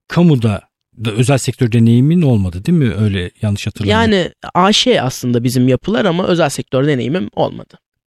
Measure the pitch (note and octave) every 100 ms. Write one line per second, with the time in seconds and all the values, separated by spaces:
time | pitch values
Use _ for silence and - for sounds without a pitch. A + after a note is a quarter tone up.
0 | - E3+ F3 C3+ A2 F#2+ - _ _ -
1 | A2+ G#2+ C3 C3+ - - A#2+ A#2 A2+ A#2+
2 | C#3+ F3 C#3+ A2 F#2 E2+ C3+ F3 A#2+ F#2
3 | G#2+ G2 F2+ - G#2+ G2+ - - G3+ A3
4 | A3+ G3 D#3 - - E3+ F#3+ G#3+ B3+ G3
5 | B2 - B2 A#2+ A#2+ B2+ B2+ B2 - B3+
6 | G#3 E3+ - E3+ D3+ - - C3 D3 C3+
7 | A#2+ F3+ G#3 - C#3 A#2 - _ _ _